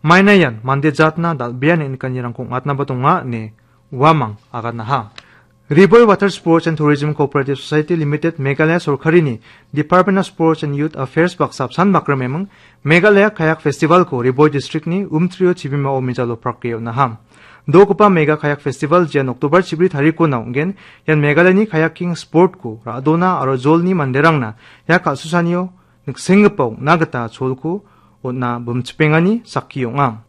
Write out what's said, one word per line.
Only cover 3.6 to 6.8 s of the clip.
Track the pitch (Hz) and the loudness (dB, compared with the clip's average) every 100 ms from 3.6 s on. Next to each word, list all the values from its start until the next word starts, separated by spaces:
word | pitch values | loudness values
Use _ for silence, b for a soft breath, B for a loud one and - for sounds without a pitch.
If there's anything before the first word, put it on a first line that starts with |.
| _ _ _ | _ _ _
wamang | 131 147 156 113 104 _ | 0 2 2 -2 -8 _
agat | 120 117 117 | -10 -8 -8
na | |
ha. | 110 135 107 B B B B B _ | -6 -6 -6 B B B B B _
Riboy | 151 190 233 233 | 4 6 8 6
Water | 190 202 | 4 0
Sports | - 170 165 165 | -2 0 2 2
and | |
Tourism | 156 | 0